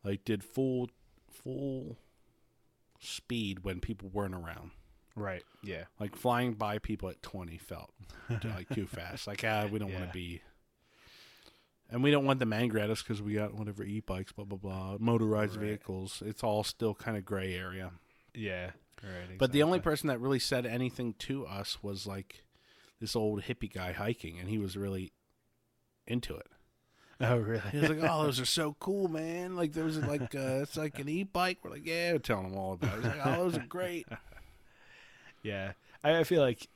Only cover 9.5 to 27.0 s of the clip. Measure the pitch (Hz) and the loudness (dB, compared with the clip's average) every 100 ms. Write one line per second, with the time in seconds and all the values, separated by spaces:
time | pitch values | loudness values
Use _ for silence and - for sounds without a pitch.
9.5 | 107 104 104 101 92 90 90 87 87 - | 2 2 0 -2 -4 -4 -6 -6 -8 -12
10.5 | _ _ _ _ _ - - - - - | _ _ _ _ _ -20 -20 -20 -20 -20
11.5 | _ _ _ _ 117 139 147 139 135 120 | _ _ _ _ 2 6 6 6 4 4
12.5 | 107 120 107 104 110 - 104 104 104 104 | 4 4 4 2 0 0 -2 0 0 0
13.5 | 104 107 101 98 104 - 92 98 - 101 | -2 -6 -6 -4 -4 -2 -4 -4 -8 -8
14.5 | 98 98 95 92 101 113 117 110 107 104 | -6 -4 -4 -4 2 4 6 6 6 4
15.5 | 104 104 104 - 95 95 - 104 104 117 | 2 -2 -2 -4 -6 -6 -6 -6 -2 2
16.5 | 104 104 - 113 101 - 107 95 98 95 | 2 0 0 0 0 -2 -4 -2 -2 -2
17.5 | 90 92 92 92 87 _ _ _ - 104 | -4 -4 -8 -8 -12 _ _ _ -6 -4
18.5 | 92 90 - _ - 104 90 90 92 131 | -4 -6 -12 _ -16 -10 -10 -10 2 4
19.5 | 143 151 180 170 151 156 123 131 135 - | 6 6 4 2 2 0 0 2 2 2
20.5 | 127 123 120 127 - 120 - - 139 - | 0 0 0 -2 -2 -4 -4 -4 -4 -4
21.5 | 98 101 - 101 98 101 98 95 - _ | -6 -6 -6 -6 -6 -6 -8 -10 -18 _
22.5 | _ _ - - _ 110 120 107 104 95 | _ _ -20 -20 _ -2 2 2 2 -2
23.5 | 123 104 - 90 92 104 123 87 82 92 | -4 -4 -4 -4 0 0 -2 -4 -8 -2
24.5 | 110 98 95 101 95 92 _ _ _ _ | 0 0 -2 -2 -2 -4 _ _ _ _
25.5 | _ _ _ _ _ - 120 - - - | _ _ _ _ _ -4 -2 -2 -8 -10
26.5 | - _ _ _ _ | -20 _ _ _ _